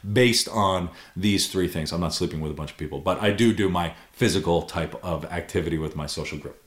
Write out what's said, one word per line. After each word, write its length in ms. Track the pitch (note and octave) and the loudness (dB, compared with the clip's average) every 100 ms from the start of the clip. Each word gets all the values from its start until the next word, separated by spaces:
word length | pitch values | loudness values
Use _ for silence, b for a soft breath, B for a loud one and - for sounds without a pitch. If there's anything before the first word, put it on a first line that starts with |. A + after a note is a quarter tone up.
| G2+ | 0
based 380 | A2 B2 A2+ - | 4 6 4 0
on 400 | A2 G2 F#2 F2 B B - | 2 2 2 -2 B B 0
these 320 | G2+ G2 - | 2 2 2
three 220 | F#2+ F2+ | 0 0
things. 240 | E2+ D#2 | 0 -4
I'm 80 | E2 | -2
not 120 | E2 | -2
sleeping 280 | - F2 D#2+ | 0 -4 -2
with 100 | D#2 | -6
a 40 | D2+ | -6
bunch 160 | D2+ | -10
of 60 | - | -8
people, 220 | D2+ C#2+ | -8 -4
but 220 | E2 - | -2 2
I 100 | G#2 | 0
do 220 | G#2 A#2 | 4 4
do 160 | G#2+ G2 | 4 2
my 240 | F2+ E2+ B B | 2 -2 B B
physical 520 | - A#2 F2+ E2+ E2+ | 0 2 2 2 2
type 380 | - F2+ D#2+ - F2+ | 0 -4 -4 -6 -6
of 180 | D#2+ D#2 | -6 -4
activity 520 | E2+ - F#2+ E2 D#2+ | -8 -4 -4 -2 -2
with 180 | D#2 D2+ | -4 -6
my 120 | D2 | -8
social 300 | - D2+ D2+ | -6 -8 -8
group. 240 | C#2+ - | -12 -16